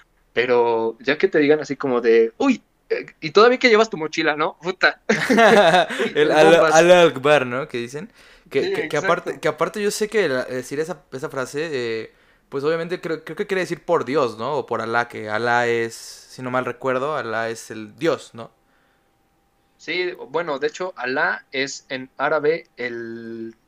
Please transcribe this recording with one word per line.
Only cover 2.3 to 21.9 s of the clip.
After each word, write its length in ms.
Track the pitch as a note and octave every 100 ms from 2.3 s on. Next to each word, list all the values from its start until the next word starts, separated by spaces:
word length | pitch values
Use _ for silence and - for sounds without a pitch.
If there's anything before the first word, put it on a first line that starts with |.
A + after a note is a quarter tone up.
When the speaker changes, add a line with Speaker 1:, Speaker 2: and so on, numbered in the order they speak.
| -
Speaker 1:
"Uy", 260 | C#4 A#3 _ _ -
eh, 160 | G#3+ C#3 -
y 100 | D#3
todavía 280 | F#3+ A#3+ B3+
que 100 | B3+
llevas 200 | G#3+ A3
tu 60 | -
mochila, 380 | D#3 - D#3 D3
¿no? 220 | E3+ -
Puta. 400 | E3+ F#3+ D3+ - -
<laughs> 20 |
Speaker 2:
<laughs> 880 | F3+ - A3+ A3+ G#3 F3 F3+ D#3+ -
Speaker 1:
"Uy, 160 | A3 -
Speaker 2:
El 160 | D3+
Speaker 1:
hay 60 | D3
Speaker 2:
Al-, 160 | D#3+
Speaker 1:
bombas". 200 | E3 D#3+ D#3
Speaker 2:
Alá 260 | F3 F3+
Akbar, 420 | E3+ C3 C3+ D3 B2+
¿no? 220 | B2+ D#3
Que 100 | B2
dicen. 340 | A#2+ C#3+ G3+ _ _ _ -
Que, 140 | C3+ F#3
Speaker 1:
Sí, 80 |
Speaker 2:
que, 140 | F#3+ D#3
que 100 | D3+
aparte, 360 | F#3+ F3 -
Speaker 1:
exacto. 60 | C#3
Speaker 2:
que 80 | D#3
aparte 340 | D3+ E3 G#3+
yo 80 | G3+
sé 180 | - G#3+
que 180 | A3 E3+
la, 140 | B2+ -
decir 340 | B2+ B2 C#3
esa, 240 | D#3+ E3 _
esa 180 | C3 D3
frase, 400 | C3+ B2 C#3+ E3
eh, 420 | C3+ A#2 A2 A2 _ _ _ _
pues, 140 | C#3 D3
obviamente 340 | E3 E3+ F3
creo, 220 | E3+ D#3
creo 120 | - D#3
que 100 | G#3
quiere 140 | F#3
decir 240 | E3+ E3+ -
por 180 | D#3+ A#2+
Dios, 320 | D3+ B2 G#2+
¿no? 200 | B2 D3
O 80 | A2+
por 160 | A2+
Alá, 260 | A2+ A#2 A#2+
que 220 | A2+ G#2+
Alá 380 | G#2+ A#2+ A#2+ A#2+
es, 280 | A#2 A2+ -
si 460 | - - - -
no 100 | B2+
mal 140 | B2+ B2
recuerdo, 500 | - C3 B2+ C#3+ D3
Alá 340 | A2+ A2 A2+
es 220 | A2+ -
el 240 | A2 G#2+ G#2+
Dios, 340 | D#3+ A#2+ -
¿no? 180 | A2+ A#2 _ _ _ _ _ _ _ _ _ _ _ _ _
Speaker 1:
Sí, 340 | - F3 F3+ - A#2
bueno, 300 | D#3 E3+ C3+
de 80 | D3
hecho, 260 | - F#3 -
Alá 500 | B2 C#3 F3 - -
es 340 | C3 C3+ -
en 200 | -